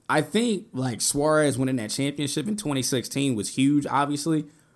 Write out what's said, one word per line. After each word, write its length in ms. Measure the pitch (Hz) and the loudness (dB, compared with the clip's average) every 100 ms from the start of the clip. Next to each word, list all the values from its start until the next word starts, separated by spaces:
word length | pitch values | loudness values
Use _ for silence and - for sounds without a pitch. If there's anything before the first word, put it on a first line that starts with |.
| - | -2
I 120 | 143 | 0
think, 440 | 151 208 240 202 - | 2 2 2 0 -4
like, 280 | 127 127 120 | -4 -2 0
Suarez 560 | - 143 147 156 151 123 | 0 2 2 4 4 2
winning 180 | 131 131 | 0 -2
that 140 | 107 | -2
championship 580 | - 139 143 143 156 123 | -2 -4 -2 -4 -2 -2
in 80 | 104 | -4
twenty 260 | 147 135 | -2 -2
sixteen 540 | 123 131 110 139 139 117 | 0 -2 -2 -2 0 0
was 140 | 95 | -2
huge, 360 | - 135 147 143 | 2 4 4 2
obviously. 580 | 127 143 143 - 156 - - _ | 0 0 -2 -2 -2 -4 -12 _